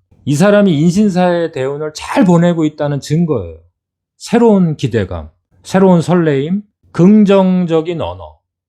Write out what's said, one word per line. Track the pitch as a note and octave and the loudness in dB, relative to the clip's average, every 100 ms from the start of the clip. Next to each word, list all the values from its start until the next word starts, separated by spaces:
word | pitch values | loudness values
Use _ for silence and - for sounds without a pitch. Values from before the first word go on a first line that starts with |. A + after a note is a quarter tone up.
| _ _ - | _ _ -4
이 | C#3+ | 0
사람이 | G3+ G#3 G3+ C#3+ | 2 4 2 2
인신사의 | E3+ F3 G#3+ F3 F3+ F3 E3 | 2 2 0 0 0 0 -4
대운을 | D3 C3 C#3+ D#3 | -4 -6 -6 -10
잘 | - - - F#3 | -10 -6 0 2
보내고 | E3+ F3 E3 D3+ | 4 2 0 -2
있다는 | - D3 C#3+ | -2 -6 -6
증거예요. | - D#3 E3+ C3 F2 D#2+ _ _ _ _ _ _ | -4 -2 -2 -4 -6 -14 _ _ _ _ _ _
새로운 | - A#3 A#3 G3 E3+ D3 | -4 0 2 2 0 -2
기대감, | C3 A2 F#2 E2+ D#2 _ _ _ | -4 -4 -4 -8 -14 _ _ _
새로운 | - F#3+ F#3+ F3 | -6 0 4 2
설레임, | D#3 F3+ D#3+ C#3 D3 G3+ - _ _ | 2 0 0 -2 -2 -6 -8 _ _
긍정적인 | - F3+ G#3+ G3+ G3 F#3+ F#3 F3 D#3+ D#3+ E3 | 0 4 4 4 4 2 0 0 -2 -2 -6
언어. | F2 F2+ D#2 D#2 _ _ | -8 -10 -16 -20 _ _